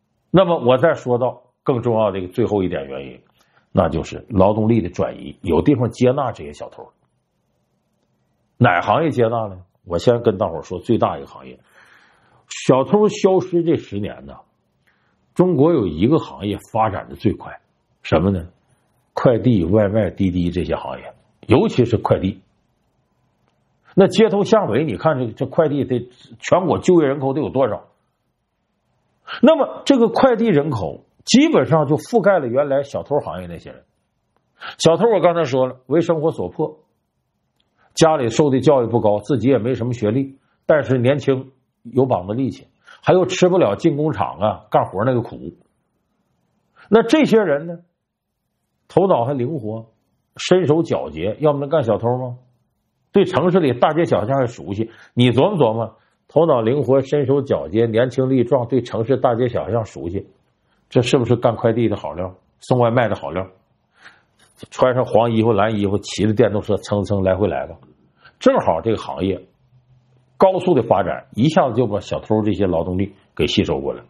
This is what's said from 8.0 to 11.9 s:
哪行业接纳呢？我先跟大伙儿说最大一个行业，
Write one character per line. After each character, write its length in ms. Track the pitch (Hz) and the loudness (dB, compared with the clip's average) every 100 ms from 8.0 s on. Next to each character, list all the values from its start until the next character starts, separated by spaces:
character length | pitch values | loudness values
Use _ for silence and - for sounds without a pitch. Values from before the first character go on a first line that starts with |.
| _ _ _ _ _ - | _ _ _ _ _ 0
哪 240 | 120 87 | 2 2
行 240 | 98 123 160 | 0 0 0
业 60 | |
接 120 | 117 113 | 0 -2
纳 200 | 117 107 | -2 -8
呢？ 140 | 92 - _ 90 | -12 -20 _ -8
我 120 | 85 | -2
先 240 | 127 117 | 0 2
跟 140 | 117 98 | 0 0
大 120 | 95 | -2
伙 80 | 78 | -6
儿 40 | |
说 180 | - 90 | -10 -8
最 180 | - 110 | -2 0
大 200 | 107 78 | 0 -4
一 40 | |
个 60 | 69 | -14
行 200 | - 65 | -20 -20
业， 100 | 64 _ _ - | -20 _ _ -20